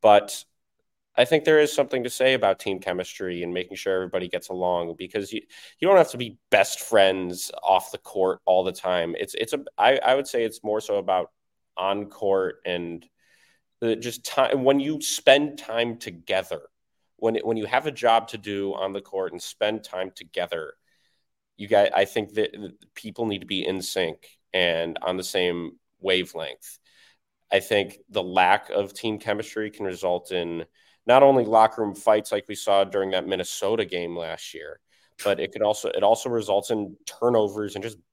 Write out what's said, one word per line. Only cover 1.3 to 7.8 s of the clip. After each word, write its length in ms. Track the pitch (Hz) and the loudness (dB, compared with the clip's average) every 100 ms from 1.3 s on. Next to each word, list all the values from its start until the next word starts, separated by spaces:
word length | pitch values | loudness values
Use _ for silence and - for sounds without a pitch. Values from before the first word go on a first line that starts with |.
| 160 | 4
there 160 | 156 156 | 4 4
is 120 | 151 | 4
something 320 | 151 139 131 120 | 2 -2 -2 -4
to 40 | |
say 240 | - 131 | 0 2
about 260 | 131 104 95 | 4 2 0
team 200 | - 95 | -2 -6
chemistry 640 | 95 90 90 - 92 87 | -4 -4 -6 -6 -6 -6
and 100 | 87 | -4
making 220 | 90 90 95 | -6 -6 -6
sure 180 | 98 | -4
everybody 360 | 92 92 92 90 | -2 -2 -6 -4
gets 200 | 90 - | -8 -8
along, 460 | 92 90 87 85 82 | -4 -2 -2 -4 -8
because 340 | 90 107 98 | -8 -8 -6
you, 80 | 110 - - - _ | -10 -12 -20 -20 _
you 80 | 175 | 4
don't 100 | 190 | 6
have 140 | 156 | 6
to 60 | 123 | 0
be 220 | 120 95 _ | -10 -12 _
best 300 | 104 98 - | 2 2 -2
friends 720 | - 110 95 95 90 87 - - | 2 6 6 4 -4 -8 -10 -6
off 300 | - 95 | 2 2